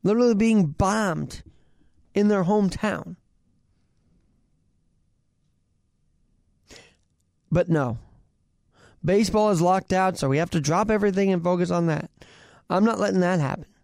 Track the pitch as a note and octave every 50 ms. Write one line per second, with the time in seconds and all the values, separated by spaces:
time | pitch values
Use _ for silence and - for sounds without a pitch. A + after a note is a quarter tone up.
0 | - F3+ G#3+ A#3 B3 A#3+ A3+ G3 A3+ A3+ A3 G#3+ F#3+ D3 D3 - G3+ F#3 G#3 A3
1 | G#3+ G3 D#3+ D3+ D3 - - - - - _ _ _ _ _ _ _ _ _ _
2 | _ _ _ G3 G#3 G#3 G#3 G3 F3+ E3 G#3+ G#3+ G3+ F#3+ - - - G#3+ - -
3 | - F3 F3 _ _ _ _ _ _ _ _ _ _ _ _ _ _ _ _ _
4 | _ _ _ _ _ _ _ _ _ _ _ _ _ _ _ _ _ _ _ _
5 | _ _ _ _ _ _ _ _ _ _ _ _ _ _ _ _ _ _ _ _
6 | _ _ _ _ _ _ _ _ _ _ _ _ _ _ - - - _ _ _
7 | _ _ _ _ _ _ _ _ _ _ - F3 F3 - E3 D#3 C#3 B2 A2+ A#2+
8 | - - _ _ _ _ _ _ _ _ _ _ _ _ _ _ _ - _ _
9 | - D#3 F#3 G3+ A3+ F#3 E3 G#3+ G#3+ G#3+ G3+ D#3+ E3 F3 F#3 F#3+ F#3 _ F#3+ F#3
10 | F#3+ F#3+ F3 - - C#3 C3+ D3 E3 F3 - E3+ C#3+ D3 E3 F3+ G#3+ G#3 A3 G#3+
11 | G3+ G#3 F#3 F#3+ G3+ F#3+ F#3+ F3 E3 F3+ F3+ F3 F3+ F3 F3+ F3 E3+ E3 D#3 D3+
12 | - - _ _ - - - - - - - - _ _ - F#3 G#3 A3+ A3+ -
13 | G#3 G3+ F#3+ F#3 F3+ F3 F#3 F3 D3 B2+ - - D3+ _ _ _